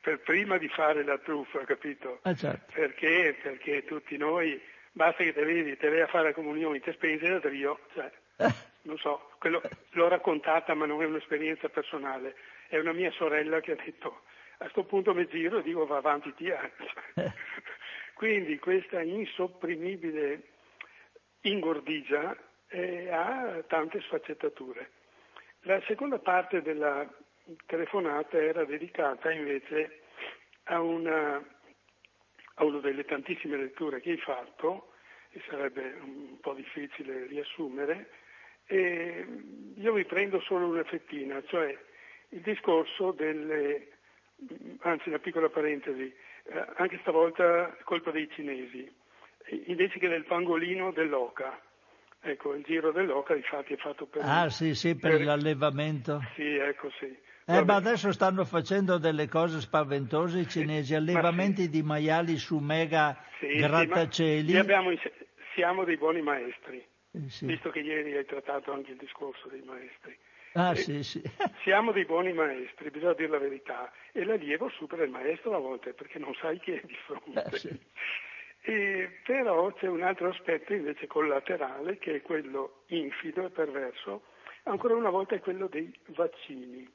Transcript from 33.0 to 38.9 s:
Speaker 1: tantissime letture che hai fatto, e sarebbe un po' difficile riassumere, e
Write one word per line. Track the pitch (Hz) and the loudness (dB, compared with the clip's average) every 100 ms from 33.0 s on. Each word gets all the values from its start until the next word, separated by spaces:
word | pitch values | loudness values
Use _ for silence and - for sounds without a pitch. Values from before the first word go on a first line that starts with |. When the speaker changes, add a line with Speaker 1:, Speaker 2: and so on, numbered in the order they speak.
Speaker 1:
tantissime | 143 147 135 165 156 143 | -2 -4 -4 -6 -4 -4
letture | 135 - 156 135 | -4 -4 -4 -4
che | - | -2
hai | 165 | -4
fatto, | - 131 123 - 156 196 - _ - - - | -2 -6 -6 -2 -2 -2 -10 _ -20 -20 -20
e | - - | -18 -12
sarebbe | 147 139 131 131 - | -4 -4 -4 -10 -10
un | 139 135 139 - | -14 -14 -16 -10
po' | - | -8
difficile | 135 135 - 143 - 135 131 127 | -8 -8 -10 -10 -10 -8 -8 -6
riassumere, | 143 143 - 151 127 143 175 208 - - - - - _ | -8 -8 -6 -8 -4 -2 -2 -6 -20 -20 -20 -20 -20 _
e | 190 185 | 2 2